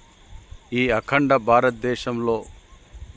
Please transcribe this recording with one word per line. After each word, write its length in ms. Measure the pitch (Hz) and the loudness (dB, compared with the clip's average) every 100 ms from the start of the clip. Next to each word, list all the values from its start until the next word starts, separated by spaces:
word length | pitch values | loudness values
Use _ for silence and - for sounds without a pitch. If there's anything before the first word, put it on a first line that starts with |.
| - _ - - - - - | -20 _ -20 -20 -20 -20 -6
ఈ 160 | 120 127 | -2 0
అఖండ 460 | 110 - 143 139 135 | 0 0 0 2 2
భారతదేశంలో 1120 | 110 117 127 117 123 120 - 120 117 113 - - - - - - - | 4 4 4 0 -2 -4 -4 -4 -2 -4 -6 -18 -20 -20 -20 -20 -20